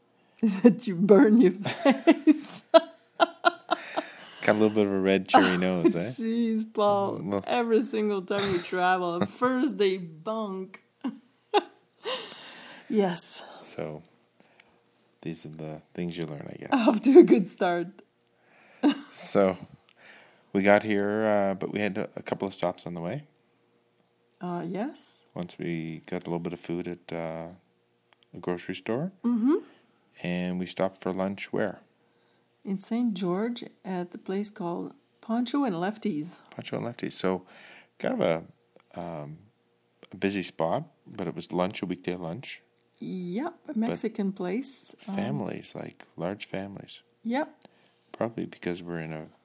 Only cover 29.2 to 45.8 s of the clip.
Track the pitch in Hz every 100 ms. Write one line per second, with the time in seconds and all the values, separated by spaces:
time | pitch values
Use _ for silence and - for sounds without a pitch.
29.2 | 233 240 247 359 - - _ _ _ -
30.2 | 90 90 90 90 90 - 95 - 92 92
31.2 | 95 98 - - 101 92 - _ _ _
32.2 | _ _ _ _ - 190 - 226 240 185
33.2 | 185 180 233 240 - _ - 185 175 -
34.2 | - 190 208 - 175 185 165 - _ _
35.2 | - 226 240 285 269 165 185 220 208 151
36.2 | 170 - - - - 117 113 120 - -
37.2 | 92 92 - - - - - - - 262
38.2 | 92 82 - _ _ _ _ - 85 80
39.2 | 73 80 104 _ _ _ _ _ - 98
40.2 | 98 98 87 - 80 120 165 _ - 87
41.2 | 85 - - 87 92 - 92 90 - 90
42.2 | 85 104 - - _ _ _ - 160 185
43.2 | 175 196 330 - - 226 226 - 214 226
44.2 | 196 196 180 214 269 - - - - 196
45.2 | - 143 90 71 - -